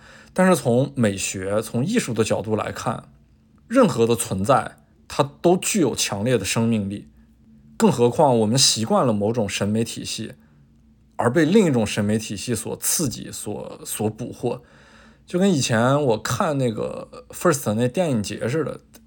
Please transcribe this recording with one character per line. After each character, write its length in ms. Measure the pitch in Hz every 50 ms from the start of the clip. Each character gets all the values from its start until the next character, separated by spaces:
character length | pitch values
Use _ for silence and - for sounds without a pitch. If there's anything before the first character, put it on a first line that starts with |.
| - - - - - - -
但 120 | - 185
是 100 | 185 180
从 380 | - - 131 117 123 139 - -
美 220 | - 117 107 98 95
学、 420 | - - - 101 95 95 101 107 113
从 200 | - - 120 131
艺 140 | 175 233 240
术 160 | - - 113
的 100 | 110 110
角 200 | - 107 92 95
度 120 | 110 110
来 160 | 107 107 113
看， 380 | 101 - - 127 - - - - - - _ _ _ _ _ _ _ _ _ -
任 200 | 226 269 269 185
何 180 | 120 - 117
的 100 | 113 117
存 300 | 113 - - 104 95 95
在， 320 | 113 135 117 92 - - - _ _ _ _ _ -
它 160 | - - 147 139 - -
都 160 | - 175 180 190
具 220 | - - - 214
有 160 | 160 117 -
强 280 | - - - 107 101 101
烈 140 | 123 131 110
的 80 | 98
生 220 | 98 - 117 113 113
命 200 | 117 107 98 98
力。 200 | 101 98 - - _ - - _ _ _ _ _ - - - - -
更 160 | - - 214
何 160 | 147 - 120 120
况 300 | 117 - 160 139 123 117
我 60 | 110
们 100 | 104 117
习 300 | 131 139 - - - 214
惯 200 | 214 202 202 160
了 60 | 127
某 220 | 110 104 101 107 117
种 160 | 123 107 95
审 180 | - - 107 101
美 160 | 107 113 120
体 220 | 120 - - -
系， 280 | - - - 110 - - - _ _ _ _ _ _ _ _ _ _ _ _ _ _ _
而 180 | - - - 135
被 100 | 170 156
另 220 | 147 185 233 202
一 60 | 165
种 140 | 135 120 107
审 200 | 98 - - 104
美 140 | 104 107 113
体 180 | 107 - 107 95
系 160 | - - 117
所 220 | 107 - - - -
刺 320 | - - - - 175 127
激、 220 | 107 - - -
所， 500 | - - - 107 101 65 - - - - -
所 240 | - - - 110 107
捕 220 | 107 - 123 -
获。 300 | - - - 120 - - - - - - - - - - - - - _ _
就 140 | - - 175
跟 120 | 185 202
以 80 | 180 139
前 420 | 120 - 127 110 117 127 139 147 151
我 140 | 131 110 107
看 400 | - - 123 - 208 170 147 139
那 120 | 131 120
个 540 | 107 110 - - - - - - - - - -
First 440 | - - - 180 156 135 - 113 107
那 140 | 110 123 123
电 240 | 127 185 185 165
影 100 | 131 110
节 260 | 101 - 104 - - 110
似 160 | 139 160 147
的， 160 | - - - - _ - - _